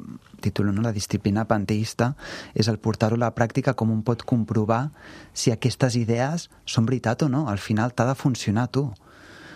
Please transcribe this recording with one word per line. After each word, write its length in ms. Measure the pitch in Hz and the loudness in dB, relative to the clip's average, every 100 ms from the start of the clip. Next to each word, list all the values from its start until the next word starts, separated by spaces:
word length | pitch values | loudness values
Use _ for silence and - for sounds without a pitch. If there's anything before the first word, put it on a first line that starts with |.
| - - - - | -8 -18 -20 -4
titulo, 300 | 104 - 101 | -4 0 0
no? 140 | 101 117 | 0 -2
La 100 | 107 | -2
disciplina 480 | - 104 104 101 113 | -2 -2 0 0 2
panteista, 640 | 110 95 107 110 - 117 143 - - - | 2 2 0 -2 0 0 0 -10 -14 -8
és 160 | - 113 | 0 0
el 80 | 107 | 2
portar-ho 400 | 113 104 110 117 | 0 2 2 2
a 60 | 117 | 0
la 60 | - | 2
pràctica, 400 | 113 - 135 123 | 0 2 0 0
com 160 | 110 | 0
un 140 | 110 107 | 0 0
pot 160 | 113 | -2
comprovar 640 | - 120 104 110 107 113 147 - - - - | 0 0 2 0 2 2 0 -8 -20 -20 -16
si 180 | - - | -2 0
aquestes 480 | 110 123 - 131 120 | 2 0 2 0 2
idees 500 | 110 117 131 170 - - - | 0 0 0 -2 -8 -16 -2
són 220 | - 113 | 0 2
veritat 380 | 127 110 117 127 | 2 0 0 2
o 40 | |
no. 200 | 131 147 | 0 0
Al 80 | 101 | -4
final 320 | - 107 120 | -2 0 0
t'ha 140 | - 120 | 0 0
de 80 | 135 | 2
funcionar 540 | 143 120 - 104 123 | 0 0 0 0 0
a 20 | |
tu. 200 | 131 143 101 - - - - - | -2 -4 -6 -18 -20 -20 -20 -20